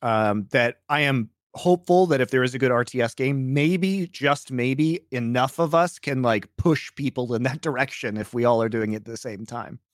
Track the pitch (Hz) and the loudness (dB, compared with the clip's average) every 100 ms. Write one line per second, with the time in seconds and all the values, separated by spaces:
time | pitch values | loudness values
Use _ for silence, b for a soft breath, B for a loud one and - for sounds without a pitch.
0 | 123 110 107 104 101 135 120 - - 143 | 0 2 2 0 0 2 0 -2 -2 0
1 | 143 135 110 _ _ - 180 175 175 180 | 2 0 -2 _ _ -4 2 2 4 4
2 | 185 139 127 131 127 127 131 120 120 127 | 4 2 2 2 0 0 2 2 0 -2
3 | 117 - 127 139 131 139 151 180 190 196 | -2 -2 -2 -2 -2 0 2 2 0 -2
4 | 175 - 139 143 - 127 123 135 156 170 | -4 -2 0 0 -2 -2 0 2 2 0
5 | - 123 117 123 131 - 165 160 175 - | -4 -6 -2 0 0 0 0 2 2 -2
6 | - 131 123 110 - - 175 151 - - | -6 0 2 0 -2 -2 0 0 -2 -6
7 | 139 - 123 117 123 151 160 127 135 - | -6 -4 -2 -2 -2 -2 -4 -2 -4 -4
8 | 120 107 104 123 120 117 113 113 107 107 | -6 -6 -6 0 2 2 2 0 -2 -4
9 | 104 113 123 101 110 120 87 - _ | -8 -14 -12 -12 -12 -12 -12 -14 _